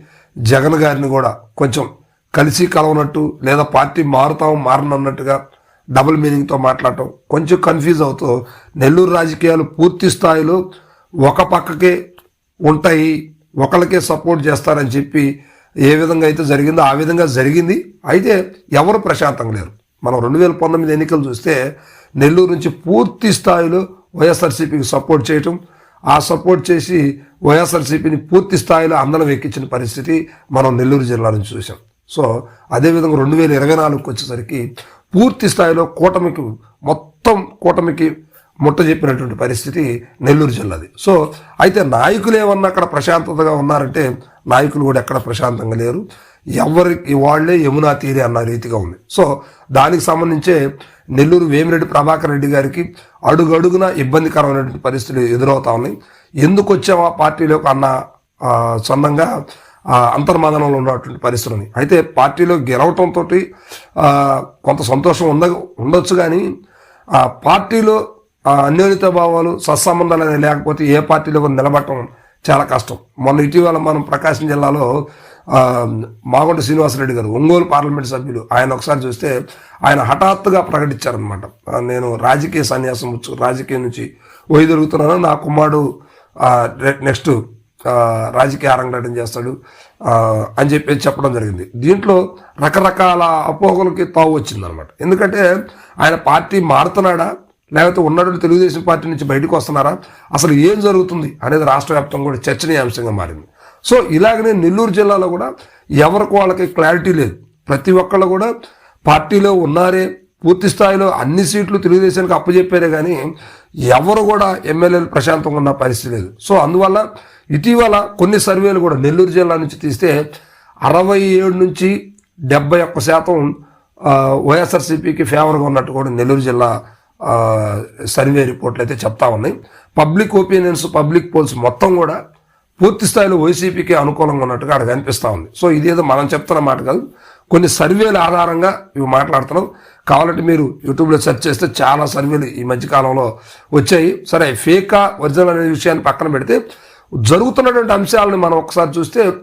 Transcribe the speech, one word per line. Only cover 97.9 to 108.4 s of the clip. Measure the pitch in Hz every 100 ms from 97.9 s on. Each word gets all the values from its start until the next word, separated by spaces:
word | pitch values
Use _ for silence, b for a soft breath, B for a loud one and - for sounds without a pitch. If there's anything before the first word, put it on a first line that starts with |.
| 180
ఉన్నటువంటి | 156 165 180 175
తెలుగుదేశం | 170 175 185 156
పార్టీ | 175 160 160
నుంచి | 151
బయటకు | 139 135 151 165
వస్తున్నారా, | - 147 139 185 B B B
అసలు | 139 160
ఏం | 143 165 208
జరుగుతుంది | 202 190 180 170 147 -
అనేది | 123 156
రాష్ట్ర | 147 135 139
వ్యాప్తంగా | 151 - 143
కూడా | 139 127 143
చర్చనీయాంశంగా | 131 160 151 123 113 117
మారింది. | 101 85 78 76 b b b -
So, | 247
ఇలాగనే | 196 156 214 226 220
నెల్లూరు | 202 170 196 226
జిల్లాలో | 185 202 196 185
కూడా | 175 247 - b b -
ఎవరికి | 143 151 202 202
వాళ్ళకి | 202 185 185 180
క్లారిటీ | - 156 175 185
లేదు. | 160 117 - _ _ -
ప్రతి | 135 190
ఒక్కళ్ళు | 185 185 196 190
కూడా | 185